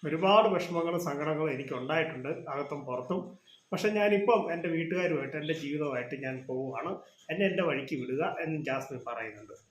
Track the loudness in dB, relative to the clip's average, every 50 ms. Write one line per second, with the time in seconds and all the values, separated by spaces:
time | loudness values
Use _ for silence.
0 | -4 -2 -2 2 4 8 8 8 8 8 4 2 0 0 -2 0 0 0 0 0
1 | -2 -2 -2 -2 0 0 0 0 0 0 0 -2 -4 -6 -6 -6 -2 0 2 2
2 | 2 0 -2 -6 -6 -6 -6 -6 -6 -6 -4 -4 -4 -4 -6 -8 -6 -6 -6 -6
3 | -2 -2 -2 -2 -2 -6 -12 -18 _ _ -20 _ _ _ -4 0 0 2 4 4
4 | 4 6 6 4 6 6 6 6 4 2 -2 -2 -2 0 0 0 0 0 0 0
5 | 2 2 2 0 -2 -2 -4 -6 -2 -2 -2 -2 -2 -4 -2 -2 -2 -2 -2 -4
6 | -4 -4 -8 -6 -6 -6 -6 -6 -6 -6 -4 -4 -4 -4 -6 -6 -4 -4 -6 -6
7 | -10 -18 _ _ _ -6 -2 2 2 2 4 2 2 2 2 0 -2 -4 -4 -4
8 | -2 -2 -2 0 0 -2 -2 -4 -4 -4 -4 -4 -2 -2 -2 -2 -4 -6 -10 -10
9 | -8 -8 -8 -6 -6 -8 -10 -12 -16 -18 -20 -20 _ _